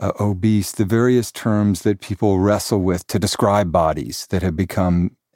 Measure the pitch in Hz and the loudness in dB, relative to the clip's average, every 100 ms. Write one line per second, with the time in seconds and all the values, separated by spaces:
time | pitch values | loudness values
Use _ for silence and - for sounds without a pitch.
0 | 98 - 104 95 110 107 92 - 104 113 | -6 -2 -2 0 2 2 0 -2 0 2
1 | 123 123 113 - 117 107 104 95 110 104 | 2 2 -2 -4 -2 0 2 0 0 -2
2 | - 101 107 95 98 104 - 104 92 90 | -4 -2 2 2 2 0 0 0 0 -2
3 | - 101 104 - 107 101 92 85 80 76 | -2 -2 -2 0 2 2 2 2 2 0
4 | 57 - - 95 95 80 92 - 92 87 | -6 -10 -6 -2 -2 -2 -2 -2 0 2
5 | 87 - _ | 0 -4 _